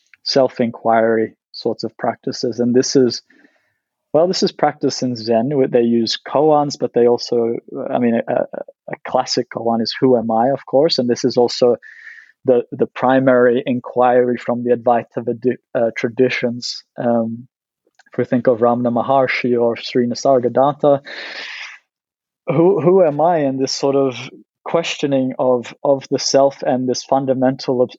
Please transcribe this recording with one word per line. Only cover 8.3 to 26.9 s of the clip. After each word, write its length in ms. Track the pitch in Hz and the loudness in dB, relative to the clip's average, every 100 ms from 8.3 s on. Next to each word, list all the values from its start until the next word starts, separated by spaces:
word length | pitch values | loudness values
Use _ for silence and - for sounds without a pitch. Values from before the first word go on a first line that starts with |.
a, 120 | - - - - - - | -2 -4 -6 -16 -18 -14
a 40 | - - | -14 -4
classic 420 | 131 131 - 120 | -4 -2 -4 -6
koan 320 | 123 113 117 | -6 -4 -2
is 140 | 113 - | -4 0
"Who 180 | 131 123 | 2 2
am 140 | 113 | 2
I?" 180 | 113 123 | 0 0
of 160 | 139 - | -2 -2
course. 320 | 131 160 - | 0 2 0
And 120 | 120 | -2
this 140 | 117 | 0
is 140 | 127 120 | 0 2
also 400 | 120 - 123 113 - - - - - _ - | 0 2 2 0 -4 -20 -20 -20 -20 _ 0
the, 180 | 123 - | 0 0
the 160 | 127 117 | -4 -6
primary 760 | - 127 135 131 123 123 120 143 | 0 2 2 4 4 4 2 -2
inquiry 720 | 123 - 123 123 123 123 120 | -4 -4 0 2 4 2 -2
from 260 | - 120 | -4 -4
the 120 | 123 120 | -2 0
Advaita 500 | 117 117 117 - 117 | 2 0 -2 -8 -6
Vedi-, 320 | 120 127 117 _ 127 | -4 -2 -4 _ -4
uh, 160 | 113 - | -2 -2
traditions. 880 | 123 110 127 - 123 120 - - - - | -4 2 0 0 -4 -6 -10 -12 -14 -6
Um, 500 | 120 117 113 117 127 _ _ _ _ _ _ | -2 0 -2 -8 -14 _ _ _ _ _ _
if 60 | - | -6
we 80 | 120 | -2
think 220 | 127 123 | 0 2
of 120 | 113 | 2
Ramana 320 | 120 120 123 | 2 2 0
Maharshi 680 | 117 113 135 127 - 127 120 | -2 0 2 2 -2 -2 0
or 160 | 117 113 | 0 -2
Sri 320 | - 131 120 | -4 -2 -2
Nisargadatta, 920 | 117 143 131 120 120 139 139 147 139 - - - - - - - - _ _ _ _ _ _ - | 0 2 2 2 2 0 2 2 2 -2 -14 -14 -14 -14 -14 -16 -20 _ _ _ _ _ _ -2
who, 340 | 139 170 196 | 2 4 4
who 220 | 147 190 | 4 4
am 180 | 165 147 | 4 2
I 180 | 160 170 | 0 2
in 180 | 139 135 | 0 -2
this 140 | 131 | -4
sort 240 | - 139 139 | -2 0 0
of 200 | 135 120 127 - - _ | 0 -2 -12 -18 -20 _
questioning 680 | - 170 170 - 147 139 131 - | -4 -2 -2 -4 -2 0 -2 -2
of, 360 | 127 123 117 - | 0 0 -2 -4
of 240 | 151 135 - | 0 0 -2
the 100 | 135 | -4
self 440 | - 139 139 139 | 0 2 2 0
and 240 | - 127 | -2 -2
this 160 | 127 | -2